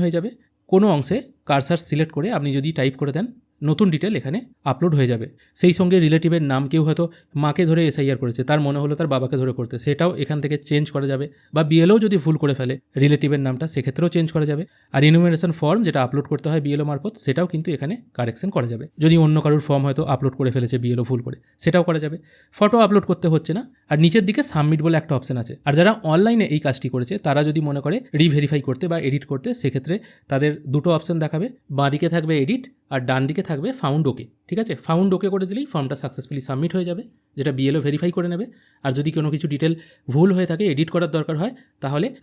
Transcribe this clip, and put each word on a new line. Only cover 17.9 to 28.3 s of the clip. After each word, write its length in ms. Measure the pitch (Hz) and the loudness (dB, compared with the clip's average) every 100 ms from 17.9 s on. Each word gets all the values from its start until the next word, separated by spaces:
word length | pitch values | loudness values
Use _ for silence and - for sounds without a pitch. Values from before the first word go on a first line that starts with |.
| 220 - - | -8 -10 -6
কারেকশন 320 | 117 - 104 - | -4 -4 -4 -2
করা 120 | 120 | -4
যাবে। 140 | 117 139 - | -6 -10 0
যদি 120 | 156 165 156 | 4 6 6
অন্য 120 | 156 | 4
কারোর 180 | 147 151 - | 4 2 2
ফর্ম 160 | 139 139 | 0 0
হয়তো 160 | 135 156 | -2 -2
আপলোড 200 | 139 135 - | 0 -2 0
করে 120 | 131 127 | -2 0
ফেলেছে 220 | 120 127 | 0 -2
বিএলও 200 | 120 123 120 | -2 -2 -2
ভুল 100 | 127 120 | -4 -4
করে, 120 | - _ - | -12 _ -4
সেটাও 200 | 165 175 170 | 0 2 2
করা 100 | 160 | -2
যাবে। 140 | 151 156 - _ _ - | -4 -10 -16 _ _ 0
ফটো 200 | 208 233 208 | 2 4 6
আপলোড 200 | 202 190 | 4 2
করতে 180 | 170 170 | 0 2
হচ্ছে 180 | 160 160 175 | 0 0 -6
না। 40 | - _ - | -6 _ -2
আর 60 | 151 | 4
নিচের 200 | 165 220 185 | 4 4 2
দিকে 140 | - 277 | 0 -2
সাবমিট 280 | 156 147 156 160 | 0 2 2 2
বলে 100 | 160 | 0
একটা 120 | 156 135 | 0 -4
অপশন 180 | - 127 | -4 -6
আছে। 100 | 117 - - | -8 -8 0
আর 60 | 143 | 4
যারা 120 | 180 220 160 | 4 2 0
অনলাইনে 340 | 160 214 233 190 151 | 2 4 2 2 0
এই 60 | 143 | -2
কাজটি 220 | 127 127 | -4 -4
করেছে 200 | 127 123 202 156 | -4 -4 -4 0
তারা 160 | 139 151 | 2 2
যদি 100 | 156 151 | 0 -2
মনে 120 | 139 143 | -4 -4
করে 120 | 214 254 151 | -4 -4 2
রিভেরিফাই 400 | 170 | 4